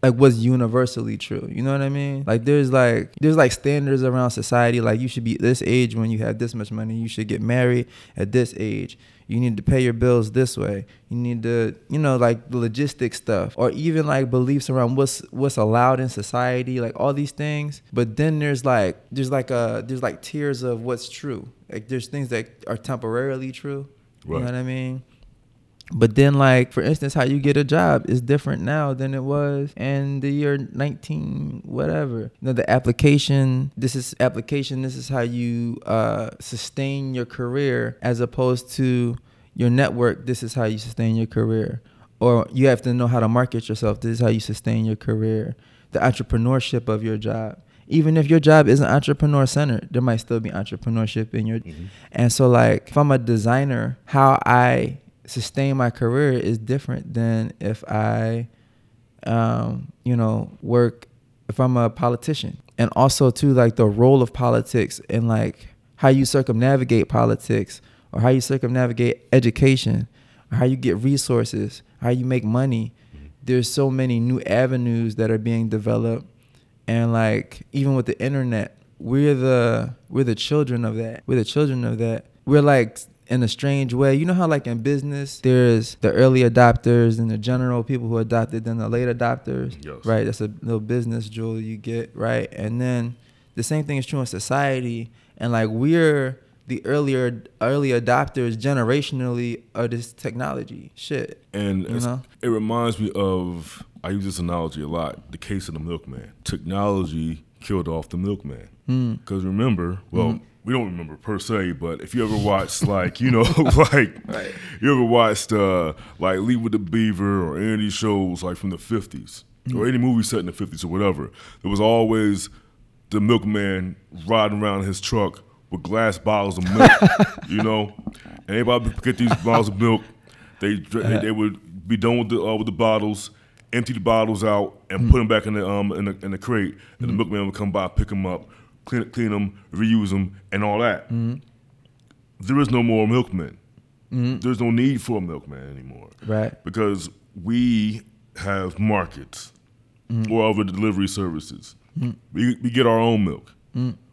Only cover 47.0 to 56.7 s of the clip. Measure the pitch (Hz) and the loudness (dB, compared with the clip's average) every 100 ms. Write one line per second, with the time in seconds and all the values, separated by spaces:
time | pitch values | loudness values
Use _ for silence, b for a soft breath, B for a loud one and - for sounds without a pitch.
47 | 110 110 110 113 110 - _ b b 165 | -2 -4 -4 -6 -6 -12 _ b b 2
48 | 156 160 143 165 147 156 147 135 143 131 | 4 4 6 6 8 8 8 6 6 2
49 | 139 143 147 143 131 - 147 113 - 123 | 2 2 2 4 2 2 0 -2 -2 -2
50 | 127 113 - 117 110 - 101 - - 113 | 0 0 0 -4 -2 -6 -8 -6 -4 -2
51 | 110 113 110 113 110 113 90 76 90 B | -2 -2 -4 -4 -2 -4 -6 -14 -14 B
52 | B - 120 - 131 120 117 101 - - | B 2 2 6 6 8 6 4 0 0
53 | 147 135 117 117 107 127 139 123 113 127 | 4 2 2 0 2 2 0 -2 -4 -6
54 | - 143 135 135 - 123 123 123 117 139 | -4 4 6 4 4 4 4 2 -2 -6
55 | - _ - - 110 - 139 135 120 - | -18 _ -12 -8 -6 -2 -2 0 -2 0
56 | 117 123 147 123 - 113 110 | 0 2 2 2 0 -2 -2